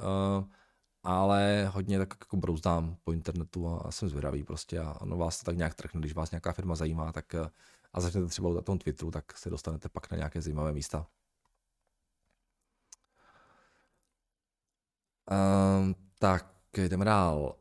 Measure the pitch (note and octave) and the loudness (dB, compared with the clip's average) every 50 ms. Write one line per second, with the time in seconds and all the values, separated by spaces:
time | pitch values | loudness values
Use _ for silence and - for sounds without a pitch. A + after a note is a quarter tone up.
0 | A2+ F#2+ F#2+ G2 G2 G2 G2 G2 G2 G2 - _ _ _ _ _ _ _ _ _ | -4 -2 0 2 2 2 2 0 -2 -4 -10 _ _ _ _ _ _ _ _ _
1 | - F2+ F#2 F#2 F#2+ G2 G2+ G2+ G2+ G2+ G2+ G#2 G2+ G2 F#2+ G2 F#2+ G#2 G2 F#2+ | -4 0 2 4 4 6 6 6 6 4 4 4 2 0 0 -2 0 2 2 2
2 | F#2+ F#2+ - - - - - F#2+ - F2 E2 D#2+ - F2+ E2+ E2+ E2 E2 E2+ - | 2 0 -4 -14 -10 -4 -2 0 0 0 0 0 2 2 2 2 2 -2 -4 -6
3 | - - E2 E2 D#2+ - D#2+ F2 D#2+ - - F#2 E2+ E2+ E2+ E2+ D#2+ D#2+ D#2+ - | -4 -2 -2 -2 -2 -4 -4 -4 -4 -6 -6 -4 -4 -2 -4 -4 -4 -6 -6 -4
4 | A2 F2+ C#2+ C#2+ C#2+ C#2 C#2 C#2+ D2 - D#2+ D#2+ - - F2 E2+ D#2+ D#2 D2 - | -4 -2 -2 -2 -2 -2 -4 -4 -4 -6 -8 -10 -8 -6 -6 -4 -4 -6 -6 -8
5 | - F#2+ F2 F2 E2+ E2 - - - F2 E2+ F2 E2 D#2+ - - - - - D#2+ | -6 -4 -2 -2 -2 -2 -2 -4 -4 -4 -2 0 -2 -2 -4 -6 -12 -8 -6 -4
6 | D#2 D2+ D#2 D#2+ D#2+ - - E2 - E2+ E2+ - F#2 F2+ E2 D2+ D#2+ D#2 E2 E2 | -4 -4 -4 -4 -4 -4 -4 -4 -4 -4 -4 -4 -2 -2 -2 -2 -2 -2 -2 -2
7 | D#2 D#2+ E2 D#2+ - - - E2 D#2+ D#2 - _ _ - - _ _ _ - F#2 | -4 -4 -6 -8 -10 -6 -4 -4 -4 -6 -8 _ _ -20 -20 _ _ _ -4 -2
8 | F2+ F2 E2+ G2+ F2+ E2+ - - F#2+ F2 F2 F2 F2 - G2 E2+ - D#2+ C#2 - | -2 0 0 0 -2 -2 -2 -2 -2 0 0 -2 -2 -2 -2 -2 -2 -4 -4 -4
9 | D#2+ E2 D#2+ D#2 - - - - - F2 E2+ D#2+ - E2 D#2+ D2+ - - - - | -6 -6 -6 -8 -10 -10 -16 -12 -8 -8 -6 -6 -6 -6 -6 -6 -6 -8 -10 -10
10 | - - E2+ E2 D#2 D2+ - E2 D#2 D#2+ D2 D2+ D2+ D#2 D2+ C#2+ C#2 - - D#2+ | -10 -6 -4 -4 -4 -4 -4 -6 -4 -4 -2 -2 -2 -2 -2 -4 -6 -4 -6 -6
11 | E2 - _ _ _ _ _ _ _ _ _ _ _ _ _ _ _ _ _ _ | -6 -8 _ _ _ _ _ _ _ _ _ _ _ _ _ _ _ _ _ _
12 | _ _ _ _ _ _ _ _ _ _ _ _ _ _ _ _ _ _ - _ | _ _ _ _ _ _ _ _ _ _ _ _ _ _ _ _ _ _ -20 _
13 | _ _ _ _ _ _ _ _ _ _ _ _ _ _ _ _ _ _ _ _ | _ _ _ _ _ _ _ _ _ _ _ _ _ _ _ _ _ _ _ _
14 | _ _ _ _ _ _ _ _ _ _ _ _ _ _ _ _ _ _ _ _ | _ _ _ _ _ _ _ _ _ _ _ _ _ _ _ _ _ _ _ _
15 | _ _ _ _ - - G2 G2 G2 G2 G2 G2 G2 G2 G2 F#2+ F#2+ F#2+ F#2 - | _ _ _ _ -6 0 2 4 6 6 6 6 6 6 6 6 4 2 0 -2
16 | - - _ - - G2 F#2 F2 - - _ _ _ _ - G#2 F#2 F2 F#2 F#2 | -6 -16 _ 2 4 4 4 4 0 -6 _ _ _ _ -2 0 0 2 2 2
17 | G2+ A2 G#2+ G2+ F#2 E2+ D#2 D2+ D2 B1+ - - | 4 4 6 6 6 4 4 2 0 -2 -6 -10